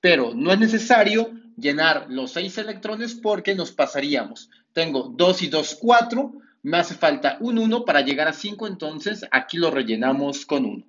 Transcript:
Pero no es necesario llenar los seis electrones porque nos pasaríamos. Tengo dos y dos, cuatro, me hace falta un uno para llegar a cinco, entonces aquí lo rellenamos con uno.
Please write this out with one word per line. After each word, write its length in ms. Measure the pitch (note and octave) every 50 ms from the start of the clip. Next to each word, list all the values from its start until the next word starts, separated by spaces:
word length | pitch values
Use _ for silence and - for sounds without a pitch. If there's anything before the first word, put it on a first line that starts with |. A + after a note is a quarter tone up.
Pero 320 | - F3+ E3+ C#3 B2+ A#2
no 200 | A#2 A#2 C#3+ F3
es 80 | F#3+ G3+
necesario 720 | A3+ A3 A3 A3 G#3+ - B3 A3+ G3+ G3+ G#3 A3 A3+ A3+ - - - - _
llenar 500 | - - C#3+ C#3+ D3+ D#3 D#3+ D#3 C#3+ C3+ B2+
los 220 | B2+ C3+ C3 B2+
seis 260 | - E3+ F3+ G3 -
electrones 600 | - G#3+ A3 G#3 G3 - G#3 G#3+ G#3+ A#3 A3+ A3+
porque 400 | - - G#3+ G#3+ F#3 - - G3
nos 160 | F#3+ E3+ C#3+
pasaríamos. 760 | - - C#3+ - - C#3+ C#3 D3 D3 B2+ A2 - - - - _ _ _ _ _
Tengo 400 | _ E3 E3 D#3+ C#3 C3 B2+ C3
dos 300 | A#2+ - F3 F3+ F3+ F#3
y 60 | F#3 D3
dos, 280 | C#3+ D#3 D3 - - -
cuatro, 540 | - A#3 A#3+ A#3 A#3 - A#3 A#3+ C#4+ C#4 - - _ _ _ _
me 140 | _ C#3+ D#3+ F3
hace 160 | E3 - D3
falta 420 | - - D#3 C#3+ C3+ - C#3 C3 -
un 180 | A3+ A#3+ A#3 A3+
uno 260 | A3 A3 A3 A#3+ A#3
para 180 | G3+ D3+ C#3+
llegar 260 | C3+ C3+ C#3+ C3+ D3+ D#3+
a 40 |
cinco, 360 | D#3+ - - G#3 G#3 - A3+ G#3
entonces 580 | F#3+ - D#3+ D3+ D#3 D3+ - G3+ G#3+ - - -
aquí 240 | - C3 - - -
lo 160 | E3+ E3+ D#3+
rellenamos 760 | C#3+ C3+ B2+ A2 A2 A2 A#2+ B2+ C#3 C#3+ C#3+ C#3+ C#3 - -
con 200 | - D3 C#3 B2+
uno. 200 | G#2 - - -